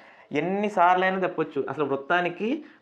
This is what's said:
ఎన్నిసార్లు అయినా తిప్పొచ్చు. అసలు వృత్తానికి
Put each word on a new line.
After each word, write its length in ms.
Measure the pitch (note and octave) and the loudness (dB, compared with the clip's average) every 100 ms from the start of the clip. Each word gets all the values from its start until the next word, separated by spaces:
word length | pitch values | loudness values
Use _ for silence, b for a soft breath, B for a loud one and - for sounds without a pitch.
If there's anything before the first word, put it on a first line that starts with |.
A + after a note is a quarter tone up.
| B B B | B B B
ఎన్నిసార్లు 720 | D3 E3+ G3 G#3 G3+ F3 F3+ | -2 0 0 0 4 4 4
అయినా 140 | F#3+ F#3+ | 2 0
తిప్పొచ్చు. 480 | F3+ - D3+ C#3 - | -2 -2 -4 -4 -4
అసలు 140 | - | -2
వృత్తానికి 800 | C#3 C#3 - F3+ F3 E3+ G#3+ D#4 B B | -2 -2 0 0 0 -2 -4 -4 B B